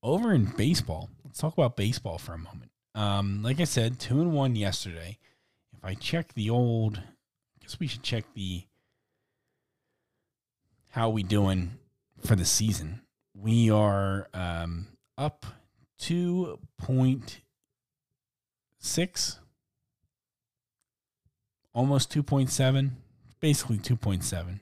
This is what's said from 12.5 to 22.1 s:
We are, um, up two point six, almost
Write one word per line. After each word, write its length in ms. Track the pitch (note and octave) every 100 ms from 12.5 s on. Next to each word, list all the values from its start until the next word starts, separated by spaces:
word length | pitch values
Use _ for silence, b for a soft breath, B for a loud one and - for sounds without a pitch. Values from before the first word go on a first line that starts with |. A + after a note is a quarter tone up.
| - G#2+ F2+ D#2 G2+ _ _ _
We 360 | G2+ G#2+ A#2 A2+
are, 580 | G#2+ G#2 G2 G2 G2 F#2+
um, 560 | F#2 F2+ E2+ E2+ E2+ G2+ _ _ -
up 260 | D3 - - - _ _ _ _
two 600 | - E3+ F3+ F3+ E3+ - - _
point 600 | - C3 C3 C3 - - _ _ _ _ _ _ _ _ _ _ _ _ _ _
six, 600 | - - F3+ - - - _ _ _ _ _ _ _ _ _ _ _ _ _ _ _ _ _ _ _ _ _ _ _
almost 360 | A#2 C3 C#3 -